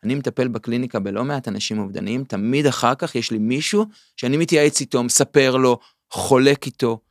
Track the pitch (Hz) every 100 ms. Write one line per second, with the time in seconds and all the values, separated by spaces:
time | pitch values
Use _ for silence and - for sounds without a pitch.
0 | 107 139 123 120 127 117 - 120 123 113
1 | 98 98 127 143 131 101 - 107 101 98
2 | 95 123 135 98 104 135 143 120 120 135
3 | 170 123 113 113 107 131 156 202 214 -
4 | _ - 123 143 165 160 147 - 139 131
5 | 120 - 135 147 135 131 131 120 _ _
6 | _ - 101 131 135 143 - - 123 113
7 | _